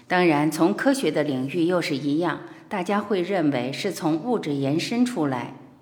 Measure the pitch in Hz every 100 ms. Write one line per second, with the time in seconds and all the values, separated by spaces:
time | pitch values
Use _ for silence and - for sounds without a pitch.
0 | - 180 175 147 156 156 175 202 269 269
1 | 160 151 147 131 135 175 165 180 156 135
2 | 143 151 170 139 - - - 202 180 202
3 | 202 190 175 196 151 131 123 139 196 -
4 | 160 165 240 208 156 139 135 160 - 240
5 | 247 180 147 123 127 - - -